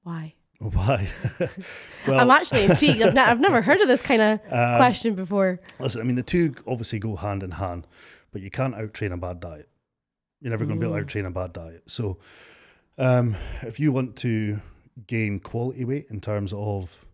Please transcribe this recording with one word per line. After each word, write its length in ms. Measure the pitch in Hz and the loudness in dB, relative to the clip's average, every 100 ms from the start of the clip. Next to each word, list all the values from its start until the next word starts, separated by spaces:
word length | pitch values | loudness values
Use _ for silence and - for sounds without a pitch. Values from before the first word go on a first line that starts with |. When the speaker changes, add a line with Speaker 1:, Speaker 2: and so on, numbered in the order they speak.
Speaker 1:
Why? 300 | 175 165 156 _ _ | -10 -10 -12 _ _
Speaker 2:
<laughs> 120 | _ | _
Why? 500 | - - 95 127 98 - - - | -4 0 0 0 -2 -6 -8 -4
Speaker 1:
<laughs> 100 | 175 - 185 - - - - | -6 -6 -16 -18 -18 -10 0
Speaker 2:
Well, 140 | 269 | 4
Speaker 1:
I'm 100 | 247 | 8
actually 340 | 277 349 254 | 6 6 2
intrigued. 360 | 196 - 294 220 | 4 6 4 6
I've 120 | 226 | 6
ne-, 60 | 247 | 6
I've 200 | 233 233 | 6 6
never 200 | 359 262 | 4 4
heard 180 | 190 381 | 4 4
of 60 | 370 | 4
this 140 | 247 | 2
kinda 380 | - 226 214 214 | 4 4 4 2
Speaker 2:
<laughs> 60 | - | -2
um, 260 | 120 120 120 | 0 2 4
Speaker 1:
question 360 | 247 196 226 | 4 2 -2
before. 460 | 190 180 202 190 180 - - | -4 -2 0 0 -2 -10 -8
Speaker 2:
listen, 220 | 131 117 | -6 -4
I 40 | |
mean, 120 | 117 123 | -2 -2
the 60 | |
two 320 | 127 175 165 135 - | 0 0 0 -2 -8
obviously 320 | 123 113 110 | -6 -4 -6
go 180 | 110 95 | -6 -6
hand 260 | 104 98 | -4 -4
in 100 | 92 | -6
hand, 340 | 82 95 87 85 _ - - _ | -6 -6 -6 -12 _ -20 -20 _
but 80 | 104 | -14
you 80 | 98 | -12
can't 240 | - 135 | -4 -4
out-train 380 | 107 107 - 104 | -4 -10 -6 -6
a 40 | 87 | -6
bad 220 | 90 87 | -8 -10
diet. 280 | 85 76 - _ _ _ _ _ _ _ | -12 -16 -20 _ _ _ _ _ _ _
You're 100 | 135 | -8
never 140 | 113 | -4
gonna 160 | 101 107 | -4 -2
be 60 | 107 | -2
able 80 | 101 | -4
to 40 | |
Speaker 1:
Mm. 40 | |
Speaker 2:
out-train 200 | 101 104 95 | -4 -6 -6
a 40 | |
bad 220 | 87 92 | -6 -8
diet. 300 | 87 82 82 - | -10 -16 -18 -14
So, 320 | - 107 90 _ - - _ _ _ _ - | -6 -6 -6 _ -20 -20 _ _ _ _ -2
um, 380 | 127 123 120 101 - - | 2 2 2 -2 -8 -10
if 160 | 123 107 | -10 -2
you 100 | 151 | 0
want 240 | 131 127 101 | 0 -4 -4
to 440 | 123 110 107 104 - - _ - 107 | -2 -2 -2 -4 -8 -20 _ -20 -6
gain 340 | 117 107 101 | -2 -2 -4
quality 440 | - 117 123 123 | -6 -6 -6 -6
weight 220 | 120 139 143 | -6 -6 -6
in 100 | 104 | -10
terms 320 | - 104 101 | -6 -4 -4
of 520 | 101 104 101 90 - - | -6 -4 -4 -6 -16 -20